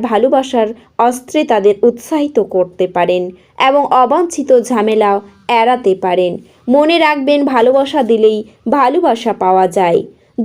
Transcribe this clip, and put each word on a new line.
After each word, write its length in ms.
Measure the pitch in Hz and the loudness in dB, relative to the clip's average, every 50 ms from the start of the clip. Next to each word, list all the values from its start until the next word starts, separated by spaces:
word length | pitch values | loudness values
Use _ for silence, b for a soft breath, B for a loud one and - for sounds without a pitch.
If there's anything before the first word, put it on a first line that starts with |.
| 220 240 | 0 -2
ভালোবাসার 580 | 226 208 226 269 285 269 269 262 - 240 220 208 233 b b b b - 233 240 | 0 0 2 2 2 0 -2 -2 -2 -2 -2 -2 -4 b b b b -2 0 0
অস্ত্রে 320 | 254 254 - - - 302 311 302 | 0 -4 -8 -6 -4 -2 0 0
তাদের 240 | 240 208 190 202 202 - - 240 | 0 2 2 2 2 2 2 0
উৎসাহিত 480 | 233 240 - - 320 302 294 294 294 - 196 - - | 0 -2 -6 -6 -4 -4 -4 -2 -2 -2 -2 0 -2
করতে 300 | 185 180 180 180 - 185 180 175 | -2 -2 -2 -4 -4 -6 -4 -2
পারেন 280 | 180 175 175 180 180 180 180 185 b b b b - - 262 | -2 0 0 0 -2 -4 -6 -10 b b b b -2 0 2
এবং 140 | 269 285 285 - - 254 254 | 2 2 0 0 2 2 2
অবাঞ্ছিত 460 | 233 269 320 359 339 - - 269 - 262 247 220 - | 2 2 0 -2 -2 -4 -6 0 2 2 2 2 0
ঝামেলাও 480 | 254 220 208 220 220 214 208 202 202 202 202 B B B B - 240 226 | -2 -2 -2 0 0 0 0 0 0 -2 -4 B B B B -2 0 2
এড়াতে 340 | 226 240 254 247 247 196 190 190 190 | 2 2 0 0 0 -2 -2 -2 -2
পারেন। 280 | 185 180 180 185 175 175 - b b b b b - 247 | -2 -2 0 -2 -2 -4 -8 b b b b b 0 2
মনে 200 | 285 294 311 339 339 320 | 2 2 2 2 2 2
রাখবেন, 340 | 302 302 294 269 269 294 285 285 285 262 | 0 0 0 0 0 0 0 0 0 0
ভালোবাসা 480 | 240 226 254 262 269 277 269 302 302 262 214 | 2 2 2 2 2 0 0 -2 -2 0 0
দিলেই 280 | 233 220 220 220 220 214 214 b b b b 233 214 285 | 2 2 2 2 0 0 -6 b b b b -2 0 2
ভালোবাসা 560 | 254 247 277 349 349 302 240 233 - 233 202 - 190 | 2 2 0 0 0 0 0 -2 -2 -6 -4 -2 0
পাওয়া 220 | 185 185 190 190 180 170 202 | 0 2 2 2 0 0 0
যায়। 220 | 185 175 170 - - b b b b b b - 226 | 0 0 0 0 -2 b b b b b b -2 0